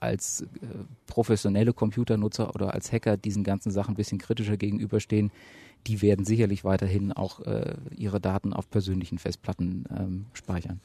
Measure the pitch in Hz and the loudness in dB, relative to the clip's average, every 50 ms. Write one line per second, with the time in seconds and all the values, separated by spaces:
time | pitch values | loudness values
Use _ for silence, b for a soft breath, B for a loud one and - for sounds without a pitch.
0 | - - - - - - - - - - - - - 117 - - 98 - - - | -2 -2 -2 -2 -2 -4 -6 -6 -6 -10 -12 -12 -12 -10 -10 -10 -12 -12 -16 -18
1 | _ - - - 113 - 113 101 - 104 98 101 113 117 120 - 113 107 104 120 | _ -2 0 0 2 4 2 2 4 2 4 4 4 4 4 4 0 0 2 0
2 | 120 - 117 107 104 107 - - 110 - - - 98 95 - - - - - 113 | 0 2 2 2 2 0 0 -2 -2 -4 -2 -2 -2 -2 -2 -4 -4 -2 -2 0
3 | - 113 104 98 - 107 101 104 98 92 98 98 - 107 95 98 101 - 104 101 | 2 2 2 2 0 -2 -2 0 0 0 0 0 0 0 0 0 0 0 0 -2
4 | 104 - - 95 - - 117 117 110 104 104 95 101 104 101 107 110 104 - 110 | -2 -2 -4 -6 -2 -2 -2 0 0 0 0 0 0 0 0 -2 -2 0 0 0
5 | - - 110 107 104 104 B B B B B B B B B B _ - 110 101 | 0 2 2 2 4 2 B B B B B B B B B B _ -4 0 4
6 | 101 104 101 95 98 95 110 113 117 101 101 98 - 95 95 95 98 95 92 101 | 6 6 6 6 4 2 4 4 4 4 2 0 2 2 2 2 2 2 2 2
7 | 98 98 - - 98 95 - - - - 104 - - - - - - - - - | 0 0 -2 -2 -4 -4 -6 -8 -6 -4 -2 -2 -2 -4 -6 -8 -10 -12 -10 -6
8 | 107 104 95 101 92 98 95 98 - 98 - - 98 - - 107 95 95 95 95 | -4 -2 -2 0 0 2 0 2 0 -2 -2 -2 -4 0 0 0 2 2 0 0
9 | 90 - - 87 - - 87 - - - 90 - 90 90 92 95 123 - - - | -2 -2 -4 -4 -4 -4 -6 -4 -6 -6 -4 -2 -2 -2 -2 -4 -6 -6 -6 -4
10 | 98 95 92 95 104 117 - - - - 92 87 87 98 90 92 B | -4 -4 -4 -6 -8 -10 -14 -12 -8 -4 -4 -4 -4 -6 -8 -10 B